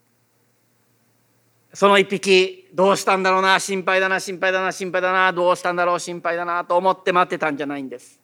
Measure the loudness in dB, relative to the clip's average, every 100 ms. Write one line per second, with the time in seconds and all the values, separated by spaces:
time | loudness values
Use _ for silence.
0 | _ _ _ _ _ _ _ _ _ _
1 | _ _ _ _ _ _ _ 2 4 4
2 | 2 -2 2 4 2 -4 _ 0 2 2
3 | 2 0 2 2 4 2 0 -4 -2 0
4 | 0 -2 -6 -4 -2 -2 -2 -6 -6 -2
5 | 0 2 0 2 0 0 -2 -2 0 -2
6 | -6 -8 -6 -6 -4 -6 -2 0 0 0
7 | 0 0 0 -2 -4 -4 -8 -10 -12 -16
8 | -20 _